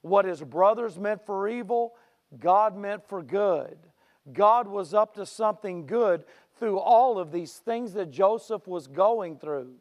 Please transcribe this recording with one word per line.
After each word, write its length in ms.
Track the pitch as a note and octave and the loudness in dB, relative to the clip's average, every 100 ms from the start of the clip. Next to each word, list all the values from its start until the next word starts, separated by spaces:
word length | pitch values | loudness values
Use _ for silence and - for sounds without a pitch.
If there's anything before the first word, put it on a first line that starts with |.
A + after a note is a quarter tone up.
What 220 | D#3+ G3+ | 2 2
his 180 | F#3+ E3 | 2 -4
brothers 560 | D3 D#3+ G3 A3+ A#3 E3+ | -6 4 4 4 -4 -6
meant 280 | G3+ G#3 G#3 | -6 -6 -6
for 220 | G3 G3+ | -6 -4
evil, 460 | A#3+ G3 A#3 A#3 A#3 _ _ _ B2+ | -6 -4 -2 -2 _ _ _ _ -4
God 380 | D#3 G3 G#3+ G3 | 2 4 4 -2
meant 320 | G3+ G#3 _ | -8 -10 _
for 140 | G3 | -12
good. 540 | C3+ G3 G3+ D#3+ - - _ _ _ _ C#3+ | -6 0 0 0 -4 -16 _ _ _ _ -12
God 360 | C3 G#3 A#3+ G#3+ | 2 4 4 0
was 260 | G3+ E3+ | -6 0
up 200 | G#3 G#3+ | 0 0
to 120 | G#3 F#3+ | -2 -14
something 580 | - G#3+ G#3+ G3+ F3+ | -2 -2 -2 -8 -10
good 400 | C#3+ A3+ A3 E3+ - _ _ _ | -4 0 2 0 -4 _ _ _
through 180 | A3+ F#3+ | -4 -2
all 400 | - A#3 B3+ G#3 | 4 6 6 0
of 140 | E3 | -6
these 220 | E3+ E3 | -8 -10
things 400 | - - A#3 A#3+ | -12 -8 -6 -6
that 180 | F#3+ F3 | -8 -8
Joseph 560 | C3 F#3+ A3 - G#3+ - | 2 2 2 -6 -10 -8
was 180 | F3+ C3 | -10 -10
going 500 | C#3 G3+ A3+ F3+ D3+ | 0 2 2 -6 -10
through. 360 | D3+ C#3+ B2+ B2 | -8 -8 -8 -18